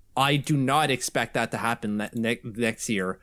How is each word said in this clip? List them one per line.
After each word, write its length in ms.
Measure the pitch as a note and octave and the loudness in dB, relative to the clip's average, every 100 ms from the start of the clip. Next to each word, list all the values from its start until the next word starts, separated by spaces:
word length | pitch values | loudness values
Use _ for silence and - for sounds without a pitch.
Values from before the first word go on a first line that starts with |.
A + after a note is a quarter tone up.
| - - | -6 0
I 220 | C#3 C#3+ | 2 2
do 180 | C3+ D3 | 2 0
not 340 | C3 C#3+ D3 | 2 2 2
expect 440 | B2+ - C3+ A#2 | 0 -2 -2 0
that 180 | B2+ A2+ | 0 -2
to 60 | A2+ | 0
happen 400 | A2+ A#2+ G#2+ G#2 | -2 -2 -2 -4
ne-, 120 | G#2 | -4
ne-, 260 | A#2 A2+ A#2+ | -2 -2 -2
next 460 | A#2+ G#2+ A#2 G#2+ - | -6 -2 -2 -2 -2
year, 320 | G#2 F#2 F#2 | -2 -2 -6